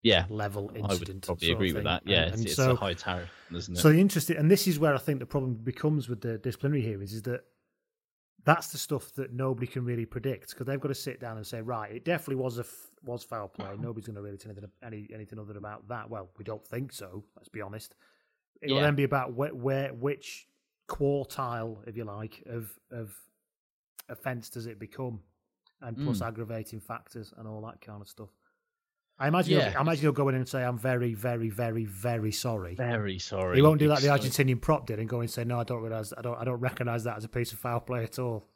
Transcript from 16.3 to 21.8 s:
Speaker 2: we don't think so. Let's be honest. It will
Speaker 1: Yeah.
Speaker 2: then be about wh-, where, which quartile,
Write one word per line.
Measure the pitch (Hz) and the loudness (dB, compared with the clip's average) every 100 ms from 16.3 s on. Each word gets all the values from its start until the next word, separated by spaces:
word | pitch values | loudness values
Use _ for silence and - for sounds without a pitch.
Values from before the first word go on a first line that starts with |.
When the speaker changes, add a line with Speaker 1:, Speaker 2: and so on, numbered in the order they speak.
| - | -12
Speaker 2:
we | |
don't | 101 107 | -10 -10
think | - 120 135 | -8 -8 -8
so. | - 98 95 - | -10 -12 -14 -16
Let's | - - | -20 -16
be | 107 | -12
honest. | 98 110 - _ _ _ _ _ _ _ | -10 -10 -14 _ _ _ _ _ _ _
It | 147 | 0
will | 135 | 4
Speaker 1:
Yeah. | |
Speaker 2:
then | 147 | 4
be | 143 | 4
about | 139 139 127 | 2 2 0
wh-, | 120 - 127 | -4 -4 -2
where, | 127 135 139 | 0 0 -2
which | 123 135 139 - - _ _ _ _ - | -2 -2 -2 -8 -16 _ _ _ _ -10
quartile, | - 139 143 135 - 127 120 113 107 | 0 2 2 -2 -4 -4 -4 -6 -8